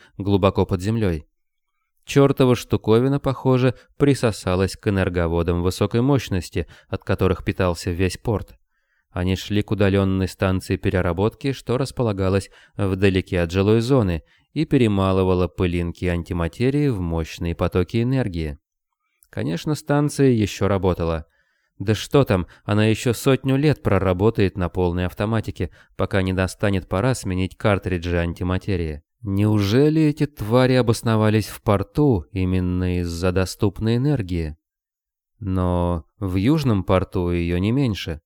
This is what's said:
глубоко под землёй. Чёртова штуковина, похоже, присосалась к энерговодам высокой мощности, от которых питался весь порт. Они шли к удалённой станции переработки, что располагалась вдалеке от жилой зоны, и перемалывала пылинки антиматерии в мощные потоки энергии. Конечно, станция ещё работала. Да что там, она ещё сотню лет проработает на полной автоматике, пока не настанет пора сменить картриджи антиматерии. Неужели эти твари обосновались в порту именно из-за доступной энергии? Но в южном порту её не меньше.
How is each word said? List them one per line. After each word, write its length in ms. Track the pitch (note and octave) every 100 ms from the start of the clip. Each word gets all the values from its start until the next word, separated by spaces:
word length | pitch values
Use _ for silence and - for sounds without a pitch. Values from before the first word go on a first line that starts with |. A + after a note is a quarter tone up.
| - -
глубоко 480 | G2 G2 F#2+ G2 F#2
под 160 | F#2
землёй. 460 | G2 A2+ G2 D#2+ - _ _ _ _ _ _ _ -
Чёртова 500 | C#3 C#3 C3+ B2+ A#2+
штуковина, 640 | - G2+ G#2+ A2+ C3 C#3
похоже, 560 | C#3 B2+ C3 B2+ B2+ - _ -
присосалась 800 | C#3+ C3 A#2 - F#2+ F#2 F#2+ -
к 120 | G#2+
энерговодам 760 | G2 F2+ F2 E2 E2+ E2+ F2
высокой 400 | F2+ - G#2 A#2
мощности, 640 | C3 C3 - F#2 - - - - _
от 160 | F#2+
которых 420 | - F#2+ F#2 F#2 -
питался 460 | G2 F2+ E2 F#2+
весь 260 | E2+ F#2+ -
порт. 400 | - G2 - - _ _ _ _ _
Они 240 | F2+ F2+ F#2
шли 260 | - G2+
к 80 | -
удалённой 580 | G2 G2 G2 F#2+ F#2+ F#2+
станции 480 | - F#2+ F#2 - F#2
переработки, 760 | G2 F#2 F2+ E2+ A2 - C#3
что 260 | C3 - B2+
располагалась 720 | C3 - A#2 G2 F#2+ G2 - - _ -
вдалеке 680 | G2 F#2+ G2 F#2 - F2+
от 100 | E2+
жилой 300 | F#2 G2 A2+
зоны, 420 | A#2 C#3 G2 D#2+ - _ _
и 120 | C#3+ D#3+
перемалывала 840 | C#3 A2+ G2 F#2+ F#2+ F#2 F2+ F2
пылинки 580 | - F#2 F2 E2+ - F2+
антиматерии 840 | F2 E2 F2 E2 - B2+ C#3+ D3
в 120 | G2+
мощные 540 | E2+ E2 D#2 - E2+
потоки 480 | E2+ F2+ F#2 F2+ A2+
энергии. 560 | B2 C3+ A2 E2+ D2+ D2 _ _ _ _ _ _ _
Конечно, 460 | - C3 E3+ D#3+ D3
станция 540 | - C#3+ D3 - C3+
ещё 380 | A#2 G2+ - G2
работала. 600 | G2 F#2 F2 E2 D#2+ - _ _ _ _ -
Да 160 | G#2+
что 300 | G#2+ - C#3+
там, 240 | C3 F#2 E2+ - -
она 220 | G#2 A2
ещё 260 | A2 B2+
сотню 420 | A2 C#3 C3 C3 C3+
лет 280 | D3+ -
проработает 720 | - G2 F#2+ F2+ A2 A2+ F#2+ -
на 100 | F2
полной 360 | F#2+ F2 F2+ F2+
автоматике, 640 | - G#2+ A2+ G#2 - F2 - _ -
пока 280 | F#2+ G2
не 100 | F#2
настанет 560 | F#2 F#2 - G#2 F#2+ -
пора 240 | F#2 B2+
сменить 420 | B2 G2+ F#2 F#2 -
картриджи 600 | A2 F#2+ F#2 F2+ F2 E2+
антиматерии. 840 | E2+ E2 F2+ F#2 - F2+ E2 D2+ - _
Неужели 800 | G2+ G2 G#2+ G#2+ G2 A#2+ D3+ D#3
эти 220 | D3+ D3 C#3+
твари 480 | - G#2 B2 B2+
обосновались 720 | B2+ A#2 A2 A#2 A2 G#2+ A2 -
в 140 | -
порту 640 | - G2+ - - D3 G2 -
именно 680 | F#2 F#2 F#2 F2+ F2+ F2+ F2+
из-за 320 | F2 E2+ F#2
доступной 640 | F2+ F#2 - G#2 - A2 A#2+
энергии? 580 | C#3+ C3+ F2+ F2 D#2 D#2 _ _ _ _ _ _ _ _
Но 680 | F#2+ F#2 F2+ F2+ F2 F2 - _
в 160 | G2 F#2+
южном 500 | A2 D#3+ C3+ G2+ F2+
порту 440 | F#2 F2 F#2+ F2
её 280 | F2 E2+ F2
не 140 | G2+
меньше. 500 | C3 C3 F#2 - D2+